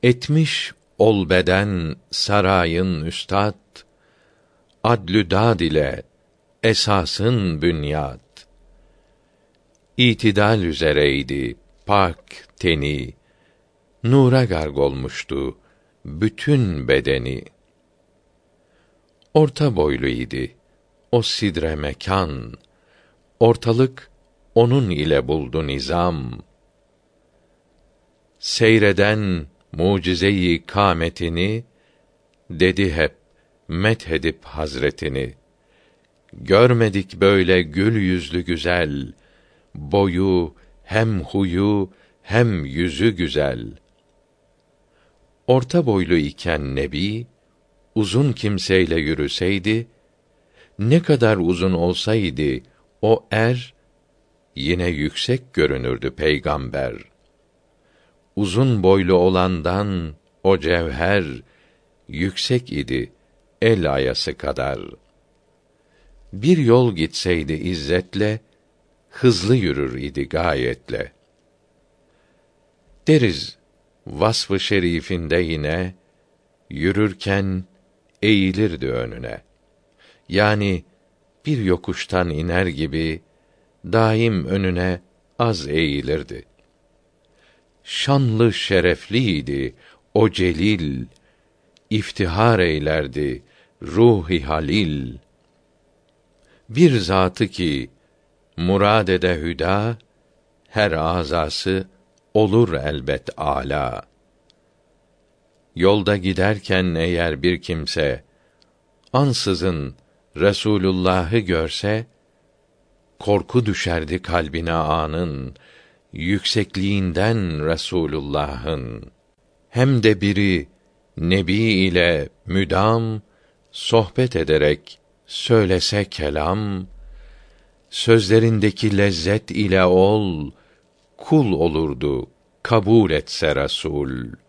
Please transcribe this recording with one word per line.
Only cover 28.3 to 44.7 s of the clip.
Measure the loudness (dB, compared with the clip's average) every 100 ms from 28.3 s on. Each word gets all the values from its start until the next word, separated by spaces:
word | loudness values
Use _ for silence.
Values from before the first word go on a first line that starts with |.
| _
Seyreden | -8 2 4 6 4 4 2 2 -2 -4 -6 _ _
mucize-i | -2 0 0 0 0 0 2 0 0 -2
kâmetini, | 0 2 2 -2 -4 -6 -2 -4 -4 -10 _ _ _ _ _ _ _ _
dedi | 0 0 2 -2
hep | 0 -2 _ _ _ _ _ -8
methedip | -2 0 -2 -2 -2 -2 -6 -14
hazretini, | -8 -8 -2 -4 -4 -6 -6 -8 -10 _ _ _ _ _ _ _ _ _
"Görmedik | -18 2 6 6 6 2 0 -6 2
böyle | 4 6 4 4
gül | 2 0 0 2
yüzlü | 0 0 -2 -6
güzel, | -4 -4 0 0 0 -4 -8 -14 _ _ _ _ _ -16
boyu | -2 0 2 0 0 0 -2 -8 _ _
hem | -4 -2 0 -2
huyu | -4 -2 0 0 0 0 -4 _ _ _
hem | -2 0 2 0 -4
yüzü | -2 -4 0 0
güzel." | 0 -2 0 -2 -4 -10 -14 _ _ _ _ _ _ _ _ _